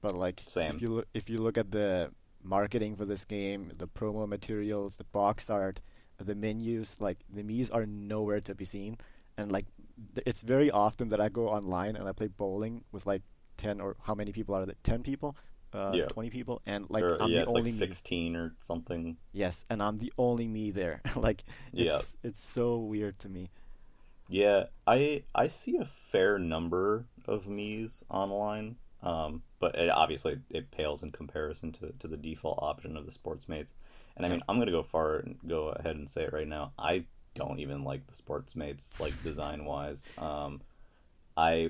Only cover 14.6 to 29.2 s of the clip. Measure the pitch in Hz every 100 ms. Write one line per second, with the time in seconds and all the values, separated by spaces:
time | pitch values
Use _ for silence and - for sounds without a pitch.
14.6 | 95 - - 117 123 139 147 143 - -
15.6 | - 98 98 92 73 - 113 123 120 120
16.6 | - 101 95 107 90 80 104 85 80 117
17.6 | 117 110 92 90 - 87 85 85 82 -
18.6 | - 85 80 85 85 82 - 98 92 -
19.6 | - 110 104 107 117 - 123 120 117 110
20.6 | 107 98 90 73 - 127 113 - - -
21.6 | - 90 85 73 - - 117 104 - 123
22.6 | 120 117 107 107 104 98 101 92 90 -
23.6 | - - - - - - - 92 101 98
24.6 | 92 - - 127 147 151 - - 143 -
25.6 | - 339 196 - - 98 95 101 85 80
26.6 | 85 90 98 110 120 - - 107 101 101
27.6 | 104 107 113 - - 95 98 101 104 107
28.6 | 110 120 - - 87 82